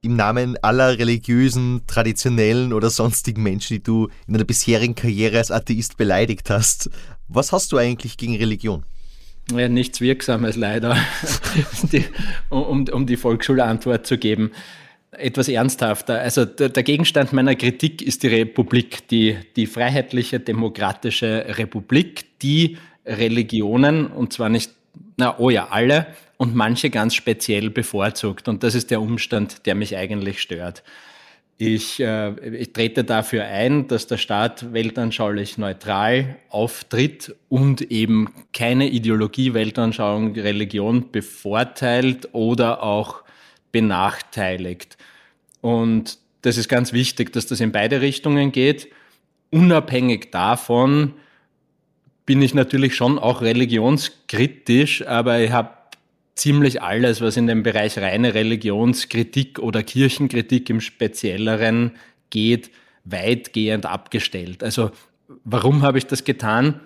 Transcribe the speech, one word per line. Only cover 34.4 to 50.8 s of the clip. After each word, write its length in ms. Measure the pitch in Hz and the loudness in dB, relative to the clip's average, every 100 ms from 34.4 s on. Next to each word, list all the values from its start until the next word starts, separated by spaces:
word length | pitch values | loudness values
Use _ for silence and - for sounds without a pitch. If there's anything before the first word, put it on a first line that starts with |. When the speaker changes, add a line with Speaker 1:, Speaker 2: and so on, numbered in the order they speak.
| 117 - 120 | 0 -2 -8
Speaker 2:
weltanschaulich 840 | 113 113 113 113 - 107 104 101 - | -4 -4 -2 -6 -2 -2 -2 -6 -6
neutral 800 | 104 95 - 98 107 127 135 135 _ | -8 -8 -4 0 2 2 -2 -8 _
auftritt 840 | 104 117 - - 113 147 151 - - _ | -4 -4 -4 -6 0 0 -2 -18 -20 _
und 320 | 131 139 131 - | 2 2 2 -2
eben 380 | 113 110 110 107 - - | -2 2 2 0 -6 -18
keine 380 | - 117 127 139 | -4 0 2 2
Ideologie, 640 | 120 113 110 104 - 131 | 0 0 0 0 -2 -2
Weltanschauung, 800 | 113 110 107 113 110 107 104 110 | 0 -2 0 -2 0 -2 -2 -2
Religion 760 | 107 104 101 104 104 104 120 120 | -4 -4 -2 -4 -2 0 0 -2
bevorteilt 1160 | 110 - - 101 107 127 - 127 120 131 127 - | -6 -8 -12 -4 -2 -2 -2 0 2 2 -2 -8
oder 500 | 117 110 120 180 117 | -2 0 2 2 0
auch 400 | 110 104 110 - - - - _ _ | -2 -2 -4 -10 -20 -20 -20 _ _
benachteiligt. 1300 | 117 110 90 98 - - - 95 92 90 90 - - - - _ _ _ _ | 0 2 2 0 -2 -10 -6 -4 -4 -8 -10 -16 -20 -20 -20 _ _ _ _
Und 560 | 117 117 113 113 110 - _ _ | -2 0 2 0 -2 -14 _ _
das 160 | 123 117 | 0 0
ist 100 | 113 | 2
ganz 240 | 127 123 | 0 2
wichtig, 400 | 120 127 - 120 | 0 0 -2 -4
dass 140 | 120 - | -4 -4
das 140 | 107 | -2
in 120 | 113 | 0
beide 300 | 107 110 139 | 0 0 2
Richtungen 500 | 139 135 156 143 139 | 0 -2 0 2 2
geht. 360 | 131 131 147 - - _ _ _ _ _ | 2 2 2 -6 -20 _ _ _ _ _
Unabhängig 840 | 160 175 165 156 127 127 110 - | 6 6 6 2 0 2 0 -2
davon 840 | 92 95 120 - 120 | -2 0 0 2 2